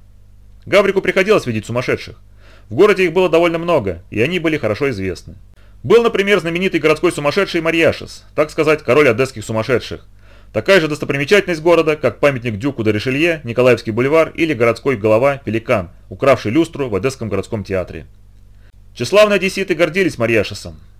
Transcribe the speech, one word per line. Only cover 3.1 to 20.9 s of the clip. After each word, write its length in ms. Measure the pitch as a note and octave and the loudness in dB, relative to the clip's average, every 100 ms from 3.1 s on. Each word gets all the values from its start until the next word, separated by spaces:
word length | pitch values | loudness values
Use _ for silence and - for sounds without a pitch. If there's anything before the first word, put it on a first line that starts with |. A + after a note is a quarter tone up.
было 160 | F3 F3+ | 2 2
довольно 280 | E3 F3 E3 | 4 2 0
много, 460 | E3+ D#3 G2 F2 - | 0 0 0 -8 -8
и 120 | G#2 | -2
они 180 | C3+ F3+ | 0 0
были 180 | D#3+ D3+ | -2 -2
хорошо 320 | G#2+ G2+ C#3 | -2 -2 -2
известны. 460 | G2+ F#2+ - - - - - - - | -4 -6 -8 -14 -20 -20 -20 -20 -12
Был, 200 | B2+ A3+ | 4 4
например, 360 | A3+ G3 G3 G#3 | 4 -2 0 0
знаменитый 400 | E3 E3+ F#3+ E3+ | 0 -2 -2 0
городской 320 | D3+ D3+ F3 | 0 2 0
сумасшедший 500 | D3 D3 G3 F#3+ E3+ | 0 -2 -2 -2 -2
Марьяшес, 640 | E3 E3 D3 - - - - - | -2 2 2 0 -8 -18 -12 -4
так 140 | - | -4
сказать, 320 | - D3+ D3+ | 0 0 0
король 260 | - C3 C#3+ | 2 4 4
одесских 340 | A2 C3 A2 | 2 -2 -4
сумасшедших. 640 | G#2 A2 A2 A2 - E2+ - - - - - | -6 -6 -2 -2 -2 -14 -16 -20 -20 -20 -8
Такая 280 | G#2 C#3+ F#3+ | -6 2 2
же 80 | D#3 | 2
достопримечательность 720 | D3 D3 C#3 D3 G3+ F#3 D#3+ | -6 -6 -4 2 2 2 -2
города, 340 | E3 E3 D#3 D3+ | 2 4 2 0
как 240 | B2 - | -2 0
памятник 380 | C#3+ C3 A#2 G2+ | 0 0 -6 -4
Дюку 260 | C#3 C#3 | -4 -2
де 80 | A2 | -2
Ришелье, 480 | G#2 B2+ C3+ E3+ D#3+ A#2 | 0 -2 -2 0 -2 -4
Николаевский 480 | A#2+ B2+ A#2 A#2 | 2 4 4 0
бульвар 400 | G#2+ C3+ D#3+ D3+ - | -2 2 2 2 -2
или 180 | D#3+ | -2
городской 440 | B2+ A#2 A2+ C#3+ A#2+ | 0 0 0 -2 -2
голова 400 | G#2+ A2 C#3 C#3 | 0 2 2 -2
Пеликан, 540 | - A2 - A2 F2 - - | -6 -6 -2 -2 -2 -14 -20
укравший 420 | G2 C#3 A#2+ G#2 | -2 2 2 2
люстру 380 | C#3 E3 C3+ C3 | 0 0 -4 -4
в 60 | F#2+ | -2
Одесском 340 | B2+ - A2 | -4 -4 -6
городском 340 | G2 - A2 | -6 -6 -8
театре. 420 | F#2+ F#2 F2 D#2 - - - - - - - - - | -4 -6 -6 -12 -16 -20 -20 -20 -20 -20 -20 -20 -20
Тщеславные 440 | - B2 G3 G#3+ G3+ | -10 0 4 4 4
одесситы 380 | F#3+ F#3+ F#3 D#3+ | -2 -4 -4 0
гордились 420 | E3 F3+ F3 - | 0 2 -2 0
Марьяшесом. 600 | A#2 A2+ F#2+ G#2 - D#2+ - | 0 0 0 -8 -14 -18 -20